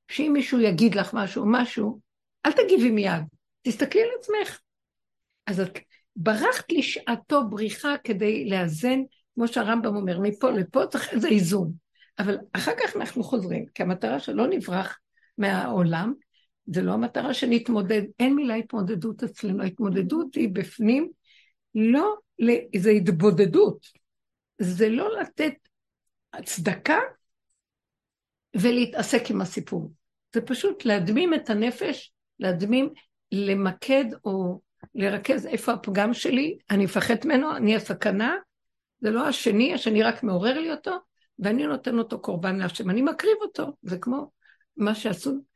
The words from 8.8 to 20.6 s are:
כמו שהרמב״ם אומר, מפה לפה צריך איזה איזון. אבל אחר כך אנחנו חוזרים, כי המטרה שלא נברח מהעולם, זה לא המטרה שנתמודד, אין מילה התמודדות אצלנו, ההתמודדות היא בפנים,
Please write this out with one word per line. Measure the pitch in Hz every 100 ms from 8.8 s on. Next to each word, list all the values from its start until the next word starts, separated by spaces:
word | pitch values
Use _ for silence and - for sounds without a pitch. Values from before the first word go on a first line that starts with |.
| 247 262 262 _ _ -
כמו | 233
שהרמב״ם | 247 214 233 220 208
אומר, | 190 175
מפה | 202 208 262
לפה | 214 175 262 -
צריך | - -
איזה | 233 311
איזון. | 214 170 196 165 175 _ _ _ -
אבל | 202 196 -
אחר | - - 466
כך | 480 415
אנחנו | - 262
חוזרים, | 185 247 180 147 - -
כי |
המטרה | 180 180 220 269
שלא | - - 254
נברח | 370 - 180 190 - _ _ _ -
מהעולם, | 202 185 170 190 175 165 208 277 _ _ _ _ -
זה | 175
לא | 185
המטרה | 208 233 254 247
שנתמודד, | 254 254 233 233 220 185 214 208 -
אין | 254 277
מילה | 277 226
התמודדות | 226 233 185 214 220 214
אצלנו, | 240 - 208 196
ההתמודדות | 190 - 202 185 - 320 294 -
היא | 233
בפנים, | 185